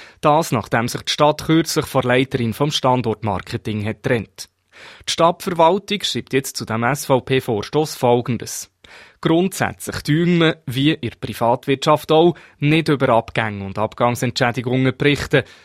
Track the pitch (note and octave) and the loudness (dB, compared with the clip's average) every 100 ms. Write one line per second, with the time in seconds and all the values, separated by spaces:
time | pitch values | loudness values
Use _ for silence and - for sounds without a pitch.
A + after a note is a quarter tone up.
0 | - - D#3 D3 E3 B2 - A#2+ A#2 - | -20 -2 2 2 2 -2 -2 -2 -2 -6
1 | - - D3+ D3 - D#3+ D#3+ D#3+ C3 C3+ | -6 2 2 2 2 2 2 -2 -2 0
2 | B2+ B2 C3+ - A#2 G#2 D3 - C3 B2+ | 2 2 2 0 -2 -2 -2 0 0 0
3 | A#2 G#2 A2 F#2 - A#2+ - G#2+ G#2 G#2+ | 0 -4 -4 -4 -6 -8 -6 -6 -6 -6
4 | - A#2+ F#2+ - - _ _ - - - | -2 -2 -4 -14 -20 _ _ -20 -20 -18
5 | - - E3 - G3 E3+ E3 G3 - G3+ | -8 2 2 2 -4 2 4 4 -2 -6
6 | - B2 - C3 - - A2+ A2+ A#2 D3 | -4 -6 -2 -2 -2 -10 -6 -2 0 -2
7 | - C3 - C3 C3 G#2+ - D3 D#3 - | 0 0 2 -2 0 -4 -2 -2 -2 -2
8 | B2 A#2+ A#2+ A2+ - - - _ _ - | 2 2 0 -6 -6 -12 -14 _ _ -20
9 | - _ - E3 F#3 - G#2 F2+ - - | -20 _ 0 2 0 -2 -4 -6 -10 -10
10 | - D3+ F3 E3+ D#3+ D#3+ - B2 C#3+ D#3 | -2 0 2 4 2 0 -6 0 0 0
11 | A#2 - C3 G#2 A#2 B2 - C3+ - D3+ | -4 -8 -10 -2 0 0 0 -2 2 0
12 | - D#3 F3 E3+ - - D3 D#3+ D#3+ C#3 | 4 4 4 2 -10 -4 2 2 2 0
13 | C3 A2+ - - A2 G2+ G2 F#2+ G#2+ - | 4 2 2 -4 -4 -6 -8 -4 -4 0
14 | A#2+ A2+ B2 - A#2+ A#2+ A#2+ B2+ C3 - | 0 0 -2 0 0 0 -2 0 0 0
15 | C#3+ C#3+ - C#3+ - - | 0 0 0 0 0 -12